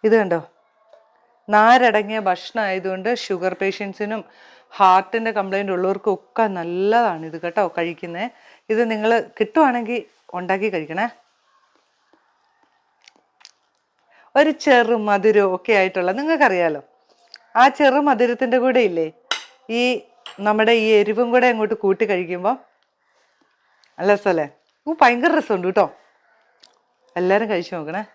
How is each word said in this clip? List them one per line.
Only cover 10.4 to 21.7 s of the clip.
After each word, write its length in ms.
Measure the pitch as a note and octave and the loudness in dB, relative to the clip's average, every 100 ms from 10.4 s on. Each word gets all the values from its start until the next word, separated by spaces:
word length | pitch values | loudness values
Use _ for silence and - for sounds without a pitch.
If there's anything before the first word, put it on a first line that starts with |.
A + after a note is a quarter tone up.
| F3+ F#3+ G#3 | -4 -4 -2
കഴിക്കണേ. 320 | F3+ D3+ E3 A#3 - _ _ _ _ _ _ _ _ _ _ _ _ _ _ _ _ _ _ _ _ _ _ - _ _ _ _ _ _ _ _ C4+ | -4 -6 -6 -6 -8 _ _ _ _ _ _ _ _ _ _ _ _ _ _ _ _ _ _ _ _ _ _ -20 _ _ _ _ _ _ _ _ 2
ഒരു 120 | D4+ D#4 | 2 0
ചെറു 320 | - B3 A3+ A#3 G#3 | 2 4 4 0 0
മധുരം 440 | G3+ G#3 G#3 G3 F#3 | 2 4 4 2 -2
ഒക്കെ 180 | - G#3 | 0 0
ആയിട്ടുള്ള, 320 | F#3+ F#3+ F3+ G#3 | 2 0 -2 -2
നിങ്ങൾക്കറിയാലോ, 600 | D4+ D#4+ C4 F#3 E3+ D3 - _ _ _ _ - _ A3 | -2 2 2 2 0 -2 -12 _ _ _ _ -20 _ 4
ആ 20 | C4 C#4 | 4 4
ചെറു 220 | C#4+ D#4+ C#4+ | 2 4 2
മധുരത്തിൻ്റെ 480 | A#3+ A#3+ A#3+ B3 B3 | 2 0 0 0 0
കൂടെ 180 | B3+ B3+ G#3+ | 2 2 0
ഇല്ലേ 180 | E3 D#3+ _ _ - - _ - A#3 | 0 -6 _ _ -10 -10 _ -8 -2
ഈ 40 | B3 A#3+ - _ - - G#3 | 0 -2 -8 _ -20 -6 -2
നമ്മുടെ 260 | G#3+ A3 A#3 A3 | 2 2 2 4
ഈ 20 | G#3+ | 2
എരിവും 280 | G#3 G#3+ A#3+ B3 | 2 0 0 2
കൂടെ 140 | B3 | 2
അങ്ങോട്ട് 240 | A3+ G#3+ | 0 -4